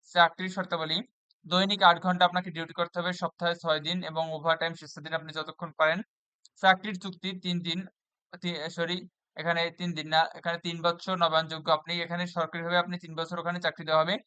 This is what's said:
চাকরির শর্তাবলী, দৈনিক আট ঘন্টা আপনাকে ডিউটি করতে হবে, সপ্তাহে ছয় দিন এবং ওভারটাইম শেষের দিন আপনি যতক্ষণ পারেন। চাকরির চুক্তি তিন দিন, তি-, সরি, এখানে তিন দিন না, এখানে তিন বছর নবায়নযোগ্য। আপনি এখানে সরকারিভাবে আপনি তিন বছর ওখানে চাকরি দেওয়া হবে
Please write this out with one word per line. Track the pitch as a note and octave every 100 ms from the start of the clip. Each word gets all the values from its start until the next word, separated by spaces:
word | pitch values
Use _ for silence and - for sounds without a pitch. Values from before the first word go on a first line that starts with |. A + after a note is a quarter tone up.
| _
চাকরির | F3+ E3 - F#3
শর্তাবলী, | F#3 F3+ E3+ D#3 E3 - _ _ _ D#3
দৈনিক | F3+ G3 G3
আট | F#3 E3+
ঘন্টা | F#3 F3+ F3+
আপনাকে | F#3 F#3
ডিউটি | D#3+ E3
করতে | E3+ E3+ F3+
হবে, | F3
সপ্তাহে | F3 E3+ - E3+ E3+
ছয় | E3 D#3
দিন | D3+ F3+
এবং | D#3+ D#3+ D#3+
ওভারটাইম | D#3 E3 D#3+ E3
শেষের | D#3 D#3 -
দিন | D3+
আপনি | D#3+ D#3+
যতক্ষণ | D#3 D#3 - E3
পারেন। | - D#3 F3 - _ _ _ _ _
চাকরির | F#3+ F#3 G#3+ F#3
চুক্তি | G3 - F#3+ F#3
তিন | F#3 F3
দিন, | E3+ E3+ E3+ _ _ _ _ F3+
তি-, | F3 E3 D#3
সরি, | E3+ E3+ F3+ F3+ _ _ -
এখানে | D#3+ E3+ E3+
তিন | E3+ F3+
দিন | D#3 D#3
না, | D#3+ D#3+ E3+
এখানে | E3+ E3+
তিন | F3 E3+
বছর | E3+ E3+ - F#3
নবায়নযোগ্য। | E3 D#3+ D#3+ D#3+ D#3
আপনি | D#3 E3 E3+
এখানে | E3 E3+ F3
সরকারিভাবে | F3 D#3+ E3 E3+ F3
আপনি | E3+ F3
তিন | E3+ D#3+
বছর | E3 F3
ওখানে | E3+ F3
চাকরি | E3+ - D#3+
দেওয়া | D#3
হবে | D#3+ G#3+